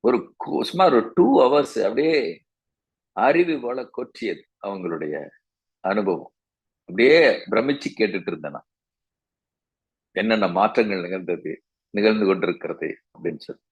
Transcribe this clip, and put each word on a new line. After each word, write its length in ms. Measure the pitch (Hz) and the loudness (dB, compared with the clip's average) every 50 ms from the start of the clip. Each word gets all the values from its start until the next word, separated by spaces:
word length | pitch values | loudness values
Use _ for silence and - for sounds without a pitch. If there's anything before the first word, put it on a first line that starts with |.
ஒரு 340 | - 117 127 110 87 - _ _ - | 2 2 0 0 -2 -6 _ _ -10
கு-, 140 | - - 76 | -6 -4 -4
சுமார் 320 | - - - 175 190 175 139 | -4 -4 0 2 2 4 4
ஒரு 200 | 117 110 - - | 4 0 0 2
டூ 260 | - 180 233 277 - | 2 4 4 6 6
ஹவர்ஸ் 420 | 131 123 143 147 139 - - 113 95 | 4 6 4 2 0 0 -2 -2 -2
அப்படியே 640 | 98 110 123 147 160 165 147 117 90 82 - _ _ _ _ _ _ _ _ _ _ _ _ _ _ _ | -2 0 0 0 0 0 0 -2 -4 -8 -12 _ _ _ _ _ _ _ _ _ _ _ _ _ _ _
அருவி 460 | - 107 127 147 170 180 170 160 139 | 0 2 2 4 4 2 2 0 -4
போல 260 | 120 120 123 131 123 | -4 -6 -6 -8 -10
கொற்றியது 640 | - _ - 123 - _ - 120 104 85 - - _ _ _ - | -10 _ -10 -10 -10 _ -8 -6 -6 -6 -8 -12 _ _ _ -10
அவங்களுடைய 680 | 98 98 95 90 85 82 80 78 76 76 76 73 - _ _ _ _ _ _ _ _ _ _ | -10 -8 -6 -6 -6 -6 -6 -6 -6 -6 -8 -10 -12 _ _ _ _ _ _ _ _ _ _
அனுபவம். 520 | _ 92 98 107 101 98 90 76 - - _ _ _ _ _ _ _ _ _ _ | _ -2 -2 0 0 0 -2 -2 -4 -16 _ _ _ _ _ _ _ _ _ _
அப்படியே 640 | _ - 87 98 117 131 151 170 160 131 104 - - - | _ -12 -2 2 4 6 6 8 6 4 4 0 -4 -2
பிரமிச்சு 420 | 95 110 123 139 143 139 - - - | -2 0 0 0 -4 -4 -6 -10 -2
கேட்டுட்டு 300 | - 113 101 92 95 82 | -2 -2 -2 -2 -4 -6
இருந்தேன் 240 | - 85 80 76 73 | -6 -8 -8 -10 -12
நான், 160 | 71 71 _ _ _ _ _ _ _ _ _ _ _ _ _ _ _ _ _ _ _ _ _ _ _ _ _ _ _ _ _ _ | -12 -12 _ _ _ _ _ _ _ _ _ _ _ _ _ _ _ _ _ _ _ _ _ _ _ _ _ _ _ _ _ _
"என்னென்ன 380 | _ 90 98 110 113 107 101 90 | _ -4 0 0 0 0 0 0
மாற்றங்கள் 540 | 87 95 101 107 - - 113 107 98 92 87 | 2 2 0 2 2 0 0 0 -2 -6 -6
நிகழ்ந்தது, 640 | 87 92 95 90 85 87 80 - 78 80 - _ _ _ _ _ _ | -6 -8 -8 -4 -6 -6 -6 -6 -10 -12 -12 _ _ _ _ _ _
நிகழ்ந்து 360 | - 101 104 110 110 107 107 | -4 2 2 2 2 2 2
கொண்டிருக்கிறது?" 760 | 95 95 92 85 87 85 - - 80 85 - - 78 - _ _ _ _ - | 2 2 2 0 -4 -4 -4 -6 -10 -8 -8 -8 -10 -10 _ _ _ _ -10
அப்படின்னு 200 | - 82 80 - | -8 -8 -8 -8
சொல்லி. 240 | - - - _ _ _ | -14 -18 -18 _ _ _